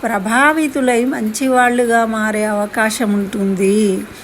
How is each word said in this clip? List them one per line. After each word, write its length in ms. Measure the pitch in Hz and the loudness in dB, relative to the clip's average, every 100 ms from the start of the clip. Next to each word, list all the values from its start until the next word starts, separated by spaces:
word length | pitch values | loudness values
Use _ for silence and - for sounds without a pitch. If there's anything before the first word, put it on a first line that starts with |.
ప్రభావితులై 1000 | 226 220 196 233 285 320 302 285 254 233 254 | -4 -4 0 2 2 2 0 0 0 2 0
మంచివాళ్ళుగా 1000 | 262 214 214 262 254 247 240 240 233 226 | -2 -4 -2 0 2 2 2 2 2 0
మారే 380 | 220 214 214 | 0 -2 -2
అవకాశం 720 | 214 208 208 233 220 214 214 | -2 -2 -2 -2 -2 0 0
ఉంటుంది. 880 | 202 196 214 196 190 196 208 208 190 214 - | 0 -2 -2 -2 0 2 4 2 0 -6 -14